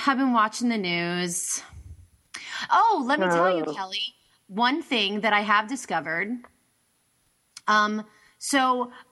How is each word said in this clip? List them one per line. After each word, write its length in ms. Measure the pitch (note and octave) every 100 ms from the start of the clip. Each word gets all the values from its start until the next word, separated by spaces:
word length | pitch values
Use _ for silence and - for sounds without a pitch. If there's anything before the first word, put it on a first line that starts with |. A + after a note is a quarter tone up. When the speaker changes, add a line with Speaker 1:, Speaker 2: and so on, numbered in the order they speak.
| C#4
Speaker 1:
I've 100 | B3+
been 160 | C4+
watching 360 | A#3 G#3+ - A#3+
the 80 | A3
news. 840 | F3+ F3 E3+ F3+ F3+ F3 - - - - - - - _ _ - - - -
Oh, 320 | - A4+ F#4 A#3+
let 140 | G3
me 80 | F#3
tell 280 | E3+ F#3 F3
you, 80 | D#3
Speaker 2:
Oh. 60 | D3
Speaker 1:
Kelly, 260 | F#3+ G3+ A3+ - _ _ -
one 340 | F#3+ A#3+ D#4
thing 400 | - A#3 G3 G#3
that 120 | G#3+
I 80 | G#3
have 260 | G#3 G#3 A3
discovered. 640 | C4+ - E3+ D#3 E3 G3+ B3 - _ _ _ _ _ _ _ _ _ _ - -
Um, 360 | G#3+ G#3+ G#3+ G#3+ _ _ -
so 520 | - C#4+ C4 B3+ B3 - -